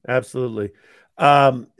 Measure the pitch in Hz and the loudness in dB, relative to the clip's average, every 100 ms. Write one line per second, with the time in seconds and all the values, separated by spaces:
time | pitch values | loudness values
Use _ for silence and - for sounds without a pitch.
0 | - 127 127 127 123 110 104 - _ _ | -6 -6 -4 -8 -8 -8 -10 -12 _ _
1 | _ - 143 143 139 127 - | _ -2 2 4 4 0 -6